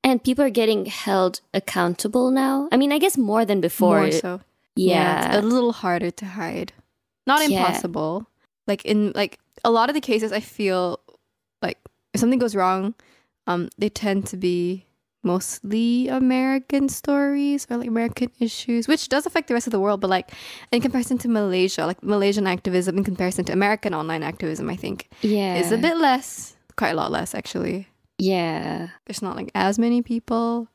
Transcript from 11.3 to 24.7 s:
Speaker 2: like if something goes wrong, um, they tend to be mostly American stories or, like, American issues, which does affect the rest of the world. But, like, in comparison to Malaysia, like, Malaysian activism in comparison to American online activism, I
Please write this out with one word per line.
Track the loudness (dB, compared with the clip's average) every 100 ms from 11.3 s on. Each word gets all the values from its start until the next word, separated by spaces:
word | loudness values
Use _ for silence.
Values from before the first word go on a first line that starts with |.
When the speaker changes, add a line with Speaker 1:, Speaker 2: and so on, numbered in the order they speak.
| _ _ _
Speaker 2:
like | -6 -6 -16 _ _
if | 0
something | 2 2
goes | 0
wrong, | 2 0 0 -4 -8 _ _ _ _
um, | -4 -2 -4 -4
they | -4
tend | -2 -2 0 -2
to | -4
be | -2 0 -2 -4 _ _ _ _
mostly | -2 0 -2 -10 -4 0 2 2 0
American | 2 2 2 2 0 0 0 0
stories | -2 0 2 2 0 0 -2 -2
or, | -6
like, | -2
American | -2 -2 -2 -6 _
issues, | -4 -4 -2 -2 2
which | 0 2
does | -2
affect | 0 -4 0
the |
rest | -2 0
of |
the | 0
world. | 0 0
But, | 2
like, | 0 -2 -16 -18 -18 -2
in | 0
comparison | 2 0 -2 -2
to | 2
Malaysia, | 2 2 2 2 2
like, | -2 -2
Malaysian | 0 2 2 2 0
activism | 0 0 0 2 0
in |
comparison | -2 0 -2 -2
to | 0
American | 2 2 0 -2
online | -4 -4 -4
activism, | -6 -6 -6 -4
I | -6